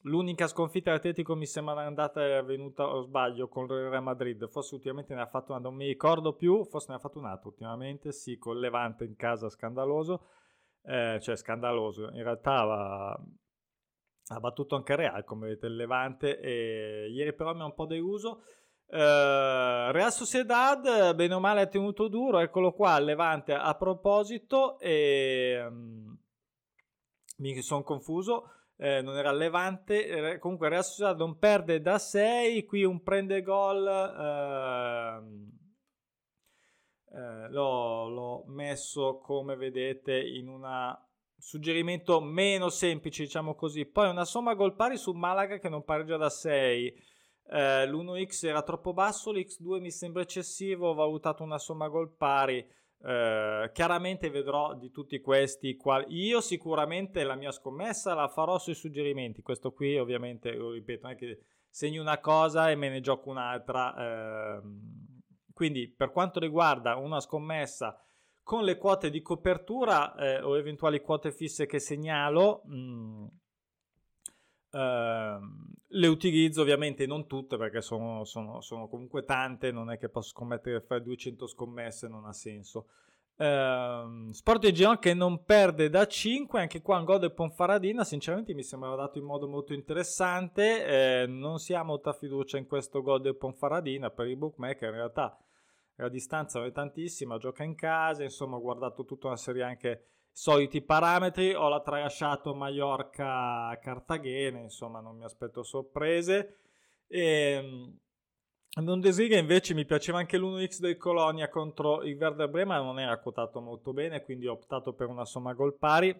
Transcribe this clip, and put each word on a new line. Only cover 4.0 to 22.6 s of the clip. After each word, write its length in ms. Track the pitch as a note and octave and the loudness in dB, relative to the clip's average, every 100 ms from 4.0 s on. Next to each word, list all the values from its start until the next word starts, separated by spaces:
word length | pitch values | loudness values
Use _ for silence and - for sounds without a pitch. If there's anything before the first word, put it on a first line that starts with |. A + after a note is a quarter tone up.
Madrid, 440 | C3 B2+ B2 A2 A#2+ | -2 -4 -4 -6 -8
forse 280 | D3 C#3 C3+ | -8 -8 -8
ultimamente 380 | C3+ C#3 C#3+ | -8 -8 -10
ne 80 | C3 | -8
ha 40 | A#2 | -6
fatto 260 | C3 C3 | -6 -6
una, 80 | C3 | -8
non 140 | B2 | -8
mi 120 | C3+ C#3 | -6 -6
ricordo 480 | C3+ D3+ E3 D#3 | 2 4 4 0
più, 300 | D3 F3 G3+ | 2 4 4
forse 260 | G3 D3+ - | 2 -8 -8
ne 60 | C3 | -10
ha 40 | |
fatto 180 | C#3 D3+ | -10 -10
un'altra 300 | A#2 F#2+ G#2+ | -10 -10 -12
ultimamente, 640 | - A2+ A#2 C3+ C#3+ D3+ | -14 -12 -10 -10 -10 -12
sì, 260 | C#3 - A#2+ | -10 -12 -10
con 200 | A#2 A#2 | -8 -4
Levante 440 | B2 A#2+ A#2+ A2+ | -2 -2 -2 -6
in 120 | A#2+ G#2 | -10 -4
casa, 320 | A#2 A#2 A2 | -2 -2 -6
scandaloso, 800 | - A#2 B2 C3+ D3+ D#3+ F3+ _ _ _ _ _ _ | -8 -8 -2 0 0 0 -4 _ _ _ _ _ _
eh, 360 | - B2+ A#2 A2 | -6 -2 0 -2
cioè 140 | A2+ | -4
scandaloso, 760 | A2+ - A2+ A#2+ A#2+ A2 G#2+ G#2+ | -6 -4 -2 0 0 -2 -6 -10
in 100 | A#2 | -6
realtà 380 | A#2 A2+ C#3 C3+ | -4 -2 2 4
ha, 600 | G#2+ G#2+ G2 G2 G2 - - - _ _ _ _ _ _ _ _ - | 4 0 -2 -6 -6 -8 -12 -20 _ _ _ _ _ _ _ _ -12
ha 100 | A2+ | -6
battuto 380 | A#2+ - C#3 C#3 | -6 -6 -4 -4
anche 180 | C3 | 0
Real, 300 | C#3+ D3 F#2 | 0 0 -2
come 240 | - A2 A2 | -10 -10 -8
vedete, 180 | G#2+ A#2 | -8 -8
il 80 | |
Levante, 640 | A2+ A#2 B2+ C3 C3 C#3+ C#3 | -6 -2 -2 -2 -2 -4 -2
e 680 | C3 A#2+ A2+ A2 G#2+ G#2+ G#2+ | -4 -4 -4 -6 -8 -8 -8
ieri 240 | B2 D3 | -4 -4
però 180 | D3+ D#3+ | -4 -6
mi 100 | E3 | -6
ha 20 | |
un 100 | D3+ | -8
po' 120 | D3 D#3 | -8 -6
deluso. 560 | E3 F3 G#3 A3 A#3 - _ _ _ _ | -4 -4 -4 -6 -10 -18 _ _ _ _
Eh, 1040 | D#3+ D3 D3 C#3 C#3 C3+ C3 B2+ B2 A#2+ | 4 6 8 6 6 4 4 2 2 2
Real 200 | D3+ A3+ | 4 2
Sociedad, 1000 | - A#3+ B3+ A#3+ A#3+ C4 C#4 B3+ A3+ F3+ | 0 -2 0 4 6 6 4 4 6 6
bene 200 | E3 F3 | 6 2
o 60 | F#3 | 4
male, 220 | G3 G#3 | 4 4
ha 40 | G3 | 4
tenuto 420 | G3 G3+ G3+ G#3+ | 2 -2 0 0
duro, 300 | A3 C4 F#3 | 2 4 4
eccolo 340 | E3+ F#3 | 4 4